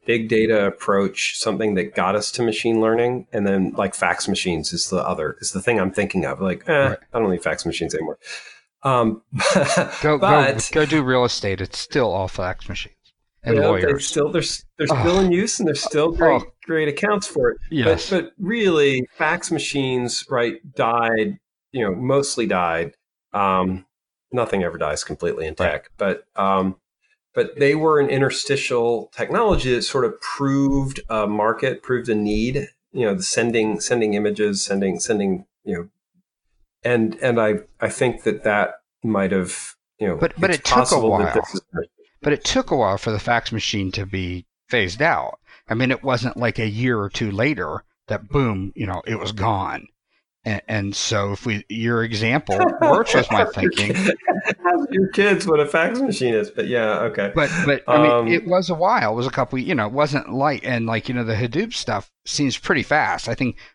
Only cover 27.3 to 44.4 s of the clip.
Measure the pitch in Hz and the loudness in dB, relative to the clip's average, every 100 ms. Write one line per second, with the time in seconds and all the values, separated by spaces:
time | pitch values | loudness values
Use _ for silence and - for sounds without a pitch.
27.3 | - 117 - 139 151 156 151 139 135 135 | -2 -2 2 2 4 4 4 4 2 0
28.3 | - - 135 - 123 117 117 - - 117 | 0 -2 -2 0 0 2 0 -4 -6 -2
29.3 | 175 226 175 127 120 - 139 120 - - | 0 2 2 2 0 0 -2 -2 -4 -10
30.3 | - 139 139 139 139 135 - - 110 104 | -4 0 2 2 2 -2 -6 -4 -2 0
31.3 | 104 107 110 135 - - 127 120 107 104 | 0 0 0 -2 -4 -4 -2 0 0 0
32.3 | 107 117 127 101 _ _ - 113 98 92 | 0 0 -2 -6 _ _ -2 0 0 -2
33.3 | - 117 117 107 104 - 123 107 104 104 | 0 0 2 0 -2 -2 0 2 0 0
34.3 | 101 104 98 - 98 98 85 - 107 98 | 0 0 0 -2 -2 0 -2 -2 0 0
35.3 | 92 - _ 101 90 - _ _ _ _ | -2 -6 _ -8 -8 -8 _ _ _ _
36.3 | _ _ _ _ _ 117 120 110 - 131 | _ _ _ _ _ 0 2 0 0 0
37.3 | 117 107 101 - _ 110 - 127 120 113 | 2 2 0 -4 _ -6 0 0 0 -2
38.3 | 104 110 104 95 - _ _ 113 104 95 | -2 2 2 2 -2 _ _ -2 0 2
39.3 | 95 90 - - - _ _ 104 87 165 | 0 -2 -6 -12 -18 _ _ -4 0 -2
40.3 | - 185 160 - 123 123 156 113 95 82 | 0 0 0 2 2 4 2 4 2 2
41.3 | - - - - 170 - _ _ _ - | 0 -2 -8 -8 -10 -10 _ _ _ -2
42.3 | 147 - 262 254 147 104 98 - 107 - | -2 0 -2 0 2 2 0 -2 -4 0
43.3 | 117 - 113 - 107 95 98 98 95 90 | 0 0 -4 -4 -4 -4 -6 -6 -4 -4
44.3 | 90 | -6